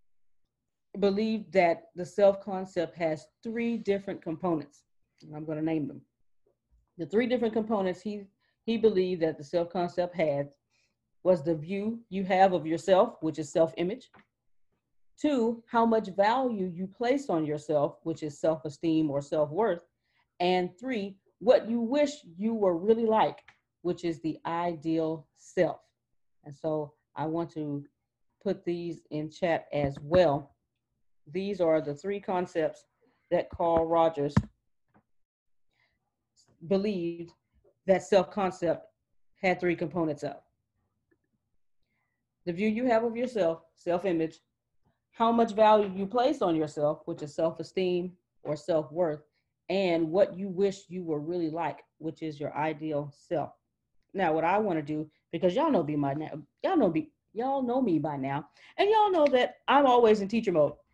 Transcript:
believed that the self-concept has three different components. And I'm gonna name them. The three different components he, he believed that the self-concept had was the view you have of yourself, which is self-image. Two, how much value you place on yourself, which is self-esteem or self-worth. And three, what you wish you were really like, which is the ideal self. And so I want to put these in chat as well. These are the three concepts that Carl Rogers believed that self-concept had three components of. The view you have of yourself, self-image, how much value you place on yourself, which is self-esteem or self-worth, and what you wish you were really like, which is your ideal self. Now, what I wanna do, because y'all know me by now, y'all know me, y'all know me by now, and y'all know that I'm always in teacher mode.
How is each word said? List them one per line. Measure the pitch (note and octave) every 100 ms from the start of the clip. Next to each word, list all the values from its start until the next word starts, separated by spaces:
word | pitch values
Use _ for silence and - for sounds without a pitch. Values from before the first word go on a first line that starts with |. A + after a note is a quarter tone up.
| _ _ _ _ _ _ _ _ _ G3
believed | G3 G3 A3 A3 E3+
that | F#3 E3+ E3+ - -
the | F3+
self-concept | - G3+ G3 G3+ F#3 F#3+ F3 E3 E3
has | E3 D#3 - _
three | A#3 A3+ A#3 A#3
different | G3+ G3 G3 E3
components. | F3 D#3+ F#3 D#3 C#3+ _ _ _ _ _
And | D#3 D3+
I'm | D#3
gonna | D#3
name | D#3+ D#3+ C#3
them. | - - _ _ _ _ _ _ _ _ -
The | D3+
three | G#3+ B3
different | B3 A3+
components | A3+ G#3+ A3 F#3 F3
he, | G#3+ G#3 G3 _ _ _ -
he | A3+
believed | G#3+ F#3 F#3 F3+
that | D#3+ D3+
the |
self-concept | C#3+ F3 E3+ F#3 F3 F3+ F3 F3
had | D#3 C#3+ C#3+ - _ _ _ _ _ _
was | F3 F3
the | D3+ D#3
view | D#3+ G3 G#3+ A#3 -
you | F#3+ F#3+
have | F#3 F#3+
of | F3+ D#3
yourself, | E3 G3 F#3 G#3+ -
which | D#3 D3+
is | D#3
self-image. | F3 D#3+ - F3 B3+ - - _ _ _ _ _ _ _ _ _ _
Two, | D4+ C4+ A3+ A#3 -
how | A#3 A#3
much | A3+ G#3+
value | F3+ G#3 B3 B3+ G#3+ F#3
you | E3+ F#3+
place | - B3 C#4 C#4
on | E3+ D3+
yourself, | D3 - D3+ D#3 -
which | E3 D#3
is | D#3 -
self-esteem | E3 D#3+ D#3 C#3+ E3 D#3+ D#3
or | C#3
self-worth. | C#3+ D#3 D3 D#3+ A3+ F3 - _ _ _ _ _
And | F3 F#3 F3+ -
three, | C4 A#3+ G3 G3 _ _
what | G3 A3 A3
you | A#3
wish | A3+ C#4+ D4 - F3 E3
you | A3
were | A3+ G3 E3
really | G3+ A3+ A3+
like, | A3 D3 - - _ _ _
which | F3 F3
is | F3 D3+
the | D#3+ C#3+ -
ideal | E3+ F3 E3 D#3+ D#3+ D#3+ D#3+ - _
self. | - - E3 - _ _ _ _ _ _
And | D3 C#3
so | D#3+ D#3 C#3+ _ _ -
I | D#3
want | E3 E3+
to | D#3+ D3+ C#3+ C#3+ _ _ _ _ _
put | G3+ F3 F3
these | F3 E3+ D#3+ _
in | D3+ D#3
chat | - F3 D#3 -
as | C#3+ C#3+ C#3
well. | D3 F3+ E3 C#3+ D3 _ _ _ _ _ _ _ -
These | F3 G3 F#3+
are | E3 D#3
the | C#3+ C#3+
three | G3 G3+
concepts | G3 F#3 F3+ E3+ D3+ - _ _ _ _ _
that | F3 -
Carl | - E3+ E3 E3
Rogers | E3 E3 C#3+ C#3+ - - _ _ _ _ _ _ _ _ _ _ _ _ _ _ _ _ _ _ _ _ _ E3
believed | G3 G#3 F#3+ E3+ E3+ E3+ _ _ _ _ _ -
that | F#3
self-concept | - G3 F3+ G#3+ F#3 F3 E3+ D3 - _ _ _ _ _
had | F#3+ F3+
three | F3+ E3
components | D#3+ F3+ D#3+ D3
of. | D3 - _ _ _ _ _ _ _ _ _ _ _ _ _ _ _ _ _ _ _ _ F3
The |
view | E3+ G#3+
you | G#3+ B3+
have | A3+ A#3
of | A3+
yourself, | B3 G#3+ E3 E3 - _
self-image, | F3 F3 G3 E3 D#3+ - _ _ _ _ _ _ _
how | - A#3
much | A#3 A3+
value | G3+ G#3+ G#3+ G#3 F#3
you | G3
place | A#3 C4 D4+
on | F#3+ D#3+
yourself, | D3+ D3+ D3 D#3 -
which | D#3
is | D3+
self-esteem | - E3 E3 D#3 - F#3 F3+ F3+ - _ _
or | - D3+
self-worth, | - D#3+ C#3 D#3 E3+ D3+ - _ _ _ -
and | F#3+ F#3 E3 D#3+
what | F3+ G3 F3
you | G3
wish | F3 G3 F#3+ -
you | F3+
were | E3+ D3+
really | D3+ F3+ D#3+
like, | E3 D#3 - _ _
which | D#3+ -
is | D#3+ C#3+
your | C#3+
ideal | C3+ D#3 D3 D#3 D3 D3 -
self. | _ E3+ C3+ - _ _ _ _ _
Now, | G3 F3
what | D#3+
I | E3 G3+
wanna | G#3+ D#3+
do, | D3 D3+ D#3 _ _
because | E3+ F#3 G3
y'all | D#4+
know | G#3+
me | D3 D3+
by | C#3 C#3+
now, | D3+ D#3 C#3+ _
y'all | D4+ F4+
know | G3
me, | D#3 D3+ _ _
y'all | G3+ C4 C#4
know | B3 B3+
me | A#3+ D#3
by | D3+ C#3+
now, | C3 C#3 - _ - -
and | G4+
y'all | A4 G#4
know | F4 D4
that | B3 B3 - -
I'm | C4 C#4
always | A#3+ A3+ G#3
in | G3
teacher | A3+ A3
mode. | E3 C#3+ - _